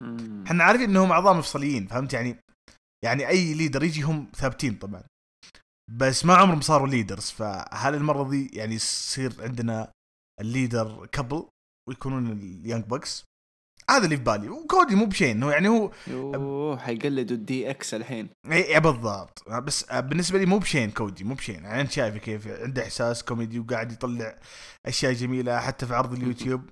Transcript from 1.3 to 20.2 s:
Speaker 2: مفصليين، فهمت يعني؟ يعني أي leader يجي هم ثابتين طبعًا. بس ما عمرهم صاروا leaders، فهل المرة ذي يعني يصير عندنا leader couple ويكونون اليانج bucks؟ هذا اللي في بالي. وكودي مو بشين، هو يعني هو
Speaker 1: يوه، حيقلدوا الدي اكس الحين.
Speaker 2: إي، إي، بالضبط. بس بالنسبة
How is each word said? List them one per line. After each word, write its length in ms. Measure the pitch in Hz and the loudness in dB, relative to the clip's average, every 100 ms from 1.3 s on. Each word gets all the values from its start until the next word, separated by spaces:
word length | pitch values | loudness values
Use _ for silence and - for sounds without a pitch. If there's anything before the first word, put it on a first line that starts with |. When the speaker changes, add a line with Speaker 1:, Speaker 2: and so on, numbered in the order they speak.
Speaker 2:
مفصليين، 520 | 175 143 147 143 135 95 | 6 2 -2 -2 -2 -4
فهمت 260 | 117 135 | -4 -4
يعني؟ 240 | 127 123 120 _ _ _ _ _ _ | -2 -4 -6 _ _ _ _ _ _
يعني 240 | 113 127 131 | -2 0 2
أي 260 | 185 170 | 2 2
leader 280 | 156 160 135 | 0 0 2
يجي 180 | 165 156 | 0 0
هم 260 | 147 160 131 | -2 -2 -4
ثابتين 400 | - 135 123 139 | -4 -4 -2 -2
طبعًا. 280 | 101 98 95 - _ _ _ - - _ _ - | -4 -8 -12 -16 _ _ _ -20 -20 _ _ -12
بس 320 | 113 131 127 | 0 2 4
ما 100 | 160 | 6
عمرهم 260 | 180 190 160 | 8 8 6
صاروا 280 | 135 156 135 | 4 4 4
leaders، 420 | 131 101 101 - | 2 0 -4 -8
فهل 640 | - 107 95 - 104 127 | -6 -6 -6 -8 -4 -2
المرة 360 | 147 151 143 135 | 0 0 0 0
ذي 200 | 139 135 | -2 -4
يعني 220 | 101 110 | -6 -6
يصير 580 | 110 - - - - 131 107 | -4 -4 -4 -6 -4 -6 -6
عندنا 520 | 117 123 117 110 110 _ _ _ _ - | -8 -4 -2 -4 -6 _ _ _ _ -10
leader 680 | 107 127 127 117 110 107 90 | -4 -2 0 0 -2 -6 -10
couple 400 | - 123 151 - _ _ _ - | -8 -4 -6 -8 _ _ _ -16
ويكونون 440 | 127 135 131 120 | -10 -6 -2 -4
اليانج 520 | 104 98 92 98 117 | -6 -10 -12 -6 -6
bucks؟ 400 | 110 131 151 - - _ _ _ _ _ - | -4 -6 -6 -12 -14 _ _ _ _ _ 2
هذا 140 | 269 | 4
اللي 120 | 180 147 | 4 2
في 60 | |
بالي. 260 | 120 107 104 | 2 0 -2
وكودي 460 | 240 320 370 339 | -8 2 6 8
مو 120 | 196 220 | 6 4
بشين، 360 | 190 160 107 | 4 2 4
هو 80 | 135 | 2
يعني 180 | 147 196 | 4 6
هو 220 | 226 196 - - | 4 2 -4 -10
Speaker 1:
يوه، 720 | 127 135 135 139 139 151 135 | -8 -6 -4 -4 -2 -2 -4
حيقلدوا 580 | 123 117 143 135 120 120 | -4 -2 0 0 -2 -4
الدي 340 | 104 131 123 | -2 -4 -4
اكس 240 | 135 - | -6 -6
الحين. 340 | 110 113 120 104 - - | -8 -8 -10 -10 -14 -2
Speaker 2:
إي، 240 | 165 156 | 0 4
إي، 60 | 151 | 6
بالضبط. 680 | 160 123 113 101 87 - - | 6 4 -2 -6 -10 -18 -10
بس 340 | 113 139 - - | -8 -4 -6 -4
بالنسبة 460 | 127 131 156 | -4 -2 -2